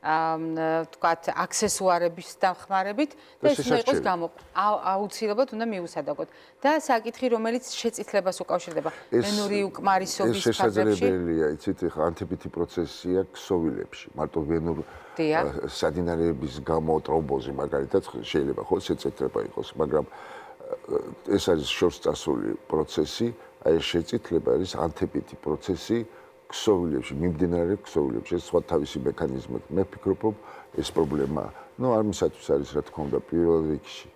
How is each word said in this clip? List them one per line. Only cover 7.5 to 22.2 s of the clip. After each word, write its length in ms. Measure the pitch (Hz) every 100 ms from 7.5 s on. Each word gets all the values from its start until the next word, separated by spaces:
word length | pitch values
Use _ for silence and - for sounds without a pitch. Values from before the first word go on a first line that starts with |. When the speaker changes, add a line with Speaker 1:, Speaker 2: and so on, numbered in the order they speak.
| 240 254
Speaker 1:
შეწითლებას 680 | - 233 - 208 208 185 180
უკავშირდება 520 | 185 175 175 156 156 - -
Speaker 2:
ეს, 160 | 117
Speaker 1:
ვენური 360 | 196 208 202 202
უკმარისობის 760 | 98 - 190 190 185 - 196 107
Speaker 2:
ეს 80 | -
Speaker 1:
ფარგლებში. 140 | 110
Speaker 2:
შესაძლებელია, 840 | 117 101 107 101 98 92 87 82 78
იცით, 300 | 78 - 92
ეხლა 220 | 85 76
ანთებითი 440 | 80 85 90 90 -
პროცესია 680 | - 85 - 80 - 87 92 92
ქსოვილებში, 800 | - - 87 82 52 50 - -
მარტო 300 | - 76 -
ვენურ, 360 | 73 82 80 78 78 - -
Speaker 1:
დიახ. 320 | - 156 156
Speaker 2:
ა, 240 | 73 - -
სადინარების 880 | - 82 78 85 82 85 73 69 65
გამო 360 | 69 80 78 78
ტრომბოზი, 540 | - 80 76 69 60
მაგალითად, 480 | 69 71 69 69 98 - 62
შეიძლება, 420 | - - 69 67
ხო, 140 | - 87
შეწეთრება 640 | - 87 69 - 65 57
იყოს, 260 | 53 - -
მაგრამ, 340 | - 78 76 71
ა, 100 | - - - - - - - - - - - -
ეს 160 | 101 -
არის 220 | 85 71
შორს 300 | - 90 -
წასული 520 | 80 76